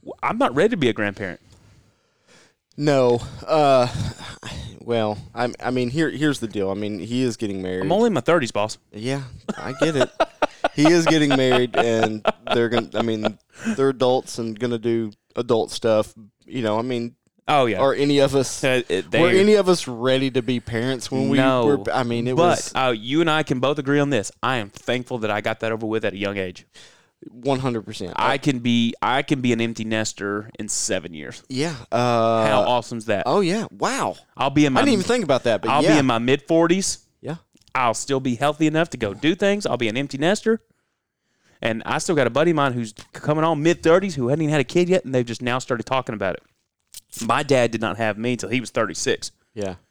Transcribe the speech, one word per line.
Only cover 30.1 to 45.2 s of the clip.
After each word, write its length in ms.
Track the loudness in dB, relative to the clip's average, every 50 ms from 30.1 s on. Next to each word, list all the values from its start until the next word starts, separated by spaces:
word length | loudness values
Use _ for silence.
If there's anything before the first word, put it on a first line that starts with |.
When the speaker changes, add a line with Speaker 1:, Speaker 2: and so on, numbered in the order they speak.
| -6 -6 -6 -6 -6 -6 -8 -12 _ -12
Speaker 1:
in 80 | -8 -6
seven 440 | -4 -4 -2 -2 -4 -4 -4 -8 -12
years. 260 | -12 -14 -14 -14 -16 -16 _
Speaker 2:
Yeah. 240 | -6 -4 -4 -4 -6 -10 -10 _
Uh, 540 | -2 0 2 2 2 2 2 2 2 2 2
Speaker 1:
How 180 | 2 2 2 2
awesome's 380 | 2 0 0 -2 -4 -10 -8 -2
that? 180 | -2 -2 0 0
Speaker 2:
Oh, 140 | 0 2 2
yeah. 260 | 2 2 0 -2 -4 -8
Wow. 460 | -6 -4 -4 -2 -2 -2 -4 -4 -6 -8 _ _ _
Speaker 1:
I'll 140 | -4 -2 0
be 140 | 4 4 4
in 60 | 4 4
my 80 | 2
Speaker 2:
I 20 | 4
didn't 80 | 4 2
even 120 | 2 2
think 180 | 0 0 0 2
about 200 | 2 0 2 2
that, 160 | 2 0 0
but 100 | 0 0
Speaker 1:
I'll 100 | 2 2 4
Speaker 2:
yeah. 100 | 4 4
Speaker 1:
be 60 | 4
in 60 | 4
my 140 | 4 2 2
mid-forties. 800 | 2 2 0 0 0 2 2 4 4 4 2 0 0 -4 -6 -8 _ _ _ _
Speaker 2:
Yeah. 160 | -12 -12 -12 -12 _ _ _ _ _ _ _
Speaker 1:
I'll 200 | 0 0 0 0
still 240 | -2 -4 -2 -2 -2
be 160 | 0 -2 -2
healthy 320 | 0 0 -2 0 2 0
enough 220 | 2 2 0 -2 -2
to 60 | -2
go 160 | -4 -4 -4 -4
do 180 | -2 0 0 0
things. 300 | 2 2 0 0 0 -2
I'll 120 | -2 -2
be 100 | 0 0
an 100 | -2 0
empty 200 | -2 -4 -4 -4 -2
nester. 420 | 0 0 0 0 0 0 0 0 _ _ _ _ _ _ _ _ _ _ _ _ _ _ _ _ _ _ _ _
And 220 | -4 -2 -2 -2 -4
I 100 | -4 -4
still 180 | -2 0 0 2
got 120 | 2 2
a 20 | 2
buddy 220 | 2 2 2 2
of 40 | 4
mine 180 | 2 2 0 0
who's 160 | -2 -6 -8 -10
c-, 80 | -18 -20 _ _
coming 300 | -8 -2 -2 0 2 2
on 200 | 0 0 2 2
mid-thirties 500 | 2 0 2 4 4 4 4 4 0 -4
who 120 | -2 0
hadn't 160 | 0 0 0 0
even 80 | 0
had 100 | 0 0
a 40 | 0
kid 220 | 0 0 0 2 2
yet, 140 | 2 0 0
and 100 | 0 -2
they've 100 | -2